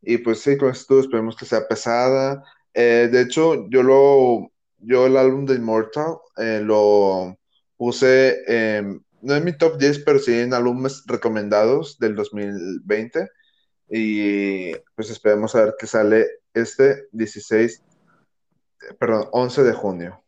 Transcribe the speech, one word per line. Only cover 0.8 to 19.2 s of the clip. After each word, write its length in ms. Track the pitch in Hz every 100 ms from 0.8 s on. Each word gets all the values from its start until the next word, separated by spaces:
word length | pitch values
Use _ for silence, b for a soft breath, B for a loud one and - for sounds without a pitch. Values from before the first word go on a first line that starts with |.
| - 135
esperemos 380 | 135 123 110 113
que 80 | -
sea 200 | 113 107
pesada. 760 | 110 - 117 127 135 135 139 b b _
Eh, 340 | - 120 117 120
de 120 | 127
hecho, 480 | 123 - 160 147 98
yo 140 | 127
lo, 680 | 127 135 139 139 127 117 - _ _ _
yo 260 | 107 123 131
el 100 | 135
álbum 300 | 131 135 139
de 100 | 131
Immortal, 640 | 113 110 110 - 156 165 _ -
eh, 240 | 113 110
lo 760 | 107 107 104 104 98 95 92 95 _ _ _ _
puse, 680 | 120 120 131 131 131 - -
em, 540 | 117 110 107 101 98 _ _
no 140 | 120 143
en 80 |
mi 100 | 170
top 240 | 175 165 -
diez, 220 | 139 147
pero 180 | 147 135
sí 160 | 139
en 200 | 117 123
álbumes 500 | 127 123 123 131 135 -
recomendados 960 | 117 117 110 104 104 110 139 156 -
del 160 | 117 104
dos 180 | 104
mil 480 | 104 101 101 87 90
veinte, 460 | 92 107 113 160 190 _ _ _ _ _ _
y, 840 | 113 110 107 104 101 101 98 90 - _ -
pues, 140 | 110
esperemos 460 | 110 107 104 110 120
a 100 | 107
ver 100 | -
qué 80 | 110
sale 400 | 120 107 110 110 - _
este 540 | - 117 - 135 139 -
dieciséis, 680 | 117 110 - - 110 117 - _ _ _ _ _ _ _ _ _ _ - -
perdón, 280 | 120 110